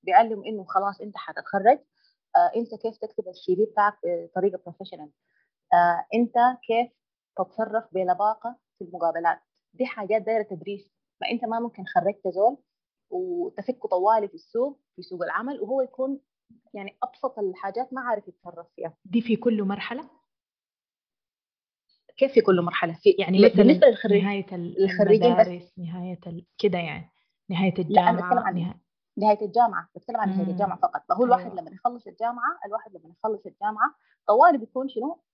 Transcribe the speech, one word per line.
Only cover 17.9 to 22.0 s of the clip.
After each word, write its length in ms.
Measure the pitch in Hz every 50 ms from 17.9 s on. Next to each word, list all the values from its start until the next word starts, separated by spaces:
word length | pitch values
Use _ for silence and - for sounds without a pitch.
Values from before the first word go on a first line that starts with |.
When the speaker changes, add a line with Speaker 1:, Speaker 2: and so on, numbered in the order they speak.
Speaker 1:
ما 80 | 262 262
عارف 280 | 254 247 226 208 _ 190
يتصرف 380 | _ _ _ 175 170 165 170 _ _
فيها. 180 | - - 165 - _ _
Speaker 2:
دي 160 | 185 175 233
في 160 | 220 233 220
كل 260 | 214 - 240 226 208 202
مرحلة؟ 460 | 190 202 202 - - 233 269 320 - _ _ _ _ _ _ _ _ _ _ _ _ _ _ _ _ _ _ _ _ _ _ _ _ _ _ _ _ _ _ _ _ _ _ _ _ _ _